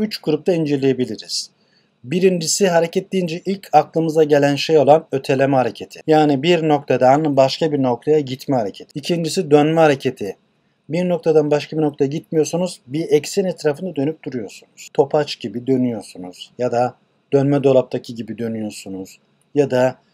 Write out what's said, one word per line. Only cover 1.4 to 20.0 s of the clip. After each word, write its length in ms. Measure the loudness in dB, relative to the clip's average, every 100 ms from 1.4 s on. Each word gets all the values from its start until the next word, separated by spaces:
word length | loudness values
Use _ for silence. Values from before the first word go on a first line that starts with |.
| -12 _ _ _ _ _ -6
Birincisi 640 | 0 2 2 -4 0 2
hareket 460 | 2 0 -4 -4
deyince 280 | -4 -4 -6 -6
ilk 240 | -8 0
aklımıza 500 | 2 2 -2 -2 2
gelen 320 | 4 4 2 0
şey 220 | 2 4
olan 300 | 6 4 4
öteleme 460 | -6 -2 0 2 2
hareketi. 440 | 0 -4 -18 -12 0
Yani 360 | 2 4 2
bir 240 | 2 0 2
noktadan 680 | 0 0 2 4 4 2 2
başka 340 | 2 2 -2
bir 120 | 0
noktaya 360 | 0 -2 0 0
gitme 360 | 0 -8 -4 -4
hareketi. 360 | -4 -8 -14 -12
İkincisi 560 | -4 -4 -2 -4 4
dönme 300 | 4 4 4
hareketi. 560 | 4 2 -2 -6 -10 -12 _ _ _ _ -8
Bir 200 | -4 -2
noktadan 420 | -2 2 2 2
başka 260 | 0 -2 -2
bir 40 |
noktaya 240 | -2 0 -2
gitmiyorsunuz, 760 | -2 -6 -2 -2 -2 -4 -8 -10
bir 240 | -8 0
eksen 340 | 0 0 -4 -4
etrafında 500 | -2 -4 -4 -6 -4
dönüp 280 | -4 -4 -10
duruyorsunuz. 640 | -10 -10 -14 _ _ -14
Topaç 460 | -2 0 0 -2 -6
gibi 280 | -8 -8 -2
dönüyorsunuz 840 | 0 0 -4 -10 -16 -16 -16 -18 -6
ya 140 | -2
da 240 | 0 -2 -4 _ _ -2
dönme 300 | 0 2 2
dolaptaki 520 | 4 4 2 -4 -8 -12
gibi 220 | -12 -8
dönüyorsunuz 800 | -8 -6 -8 -10 -12 -12 -12 -16 _ _ _ -2
ya 160 | 0
da 240 | 2 0 -2